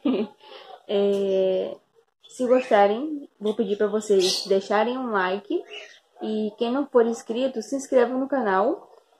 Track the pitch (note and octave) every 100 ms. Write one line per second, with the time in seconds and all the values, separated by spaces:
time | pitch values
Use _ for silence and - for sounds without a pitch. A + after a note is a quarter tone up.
0 | C#4+ G3+ G#3+ - - - - - - G3+
1 | G3+ G3 G3 F#3+ F#3+ F#3 F#3+ - _ _
2 | _ _ _ - B3 B3+ B3 G#3+ G3+ A3
3 | D#4 D4 C#4+ _ G#3 G#3+ G3+ G#3 G#3+ G#3+
4 | A3 G3 F#3 - - G3 G3 G#3 A3+ B3+
5 | B3 G3+ F#3 G3+ - F4 - - - -
6 | _ _ G#3+ G#3+ G#3+ G#3 A#3 C4 C#4+ B3
7 | A#3 A3+ - A3+ C4+ B3 A3 C#4 C4+ B3+
8 | A#3+ C4 C4+ C#4 G#3+ F#3+ A3+ G4 - -
9 | _ _